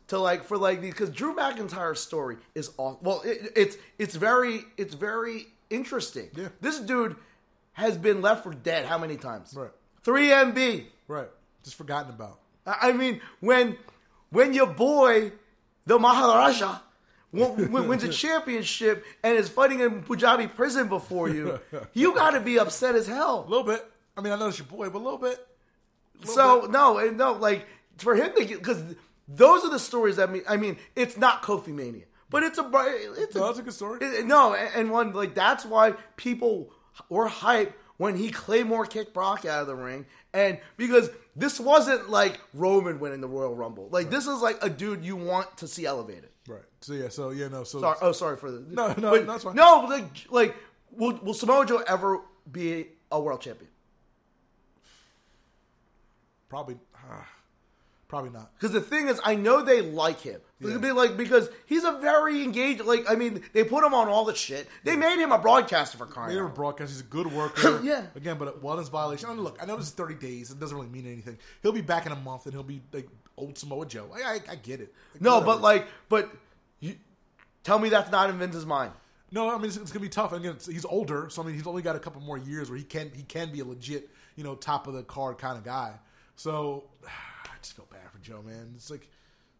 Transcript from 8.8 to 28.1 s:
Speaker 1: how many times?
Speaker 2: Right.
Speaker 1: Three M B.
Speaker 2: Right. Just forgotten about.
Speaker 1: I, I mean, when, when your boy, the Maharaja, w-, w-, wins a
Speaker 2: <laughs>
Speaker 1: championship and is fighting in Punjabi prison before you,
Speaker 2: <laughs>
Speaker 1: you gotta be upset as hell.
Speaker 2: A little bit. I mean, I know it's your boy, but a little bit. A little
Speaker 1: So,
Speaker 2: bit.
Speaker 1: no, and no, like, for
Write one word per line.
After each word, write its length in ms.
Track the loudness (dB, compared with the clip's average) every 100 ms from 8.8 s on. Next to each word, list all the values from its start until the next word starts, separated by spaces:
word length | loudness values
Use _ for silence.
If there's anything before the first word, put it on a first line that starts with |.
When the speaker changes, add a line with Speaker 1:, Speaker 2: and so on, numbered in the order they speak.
| -2
Speaker 1:
how 120 | -4
many 200 | -6 -10
times? 360 | -10 -12 -14 -14
Speaker 2:
Right. 140 | -14 _ _ _
Speaker 1:
Three 280 | 0 4 6
M 220 | 6 6
B. 340 | 2 0 -2 -10 _ -14
Speaker 2:
Right. 200 | -12 -12 _ _ _
Just 120 | -20 -16
forgotten 320 | -8 -8 -8
about. 300 | -14 -18 -20 _ _ -6
Speaker 1:
I, 240 | 2 4
I 20 |
mean, 280 | 4 0 -4 -10 -4
when, 360 | 4 6 4 0 -16 _ _ _ -2
when 220 | 4 4
your 140 | 6 4
boy, 680 | 4 2 6 6 6 2 -8 _ _ _ _ 2
the 140 | 6
Maharaja, 800 | 6 6 6 6 6 4 -2 -6 -16 _ _ _ _
w-, 320 | 0 2 2 0
w-, 200 | 0 0
wins 160 | 0
a 60 | -2
Speaker 2:
<laughs> 20 |
Speaker 1:
championship 920 | -2 0 -2 -2 -4 -4 0 0 0 -6 -2
and 140 | 2 2
is 120 | 2
fighting 320 | 2 2 4
in 200 | 0 0
Punjabi 440 | -6 2 4 4 2
prison 400 | -2 0 0 -2
before 420 | -2 -4 -4 -2
you, 300 | -2 -6 -8 -10 -14
Speaker 2:
<laughs> 160 | -6
Speaker 1:
you 220 | 2 4 4
gotta 240 | 4 2
be 180 | 2 2
upset 380 | 2 0 2 2
as 100 | 0
hell. 360 | -2 -2 -2 0
Speaker 2:
A 40 |
little 160 | -2 0
bit. 200 | -4 -6 _ _ -8
I 40 |
mean, 120 | -4
I 60 | -2
know 80 | -4
it's 100 | -6
your 100 | -12
boy, 220 | -10 -8
but 80 | -6
a 40 |
little 160 | -8 -4
bit. 180 | -4 -6 -12 _ _ _ _ _ _ _
A 40 |
little 120 | -2
Speaker 1:
So, 280 | 6 8 8
Speaker 2:
bit. 100 | 6
Speaker 1:
no, 260 | 6 6 6
and 200 | 0 2
no, 160 | 0
like, 340 | 2 0 0 -6 -20 _ -4
for 180 | 2